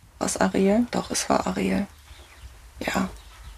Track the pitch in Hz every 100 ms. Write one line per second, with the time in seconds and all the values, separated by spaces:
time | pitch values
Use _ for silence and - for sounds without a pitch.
0 | - - 190 - 190 190 190 214 240 180
1 | - - - - - 190 185 190 202 -
2 | - - - - - - - - - -
3 | 190 - - - -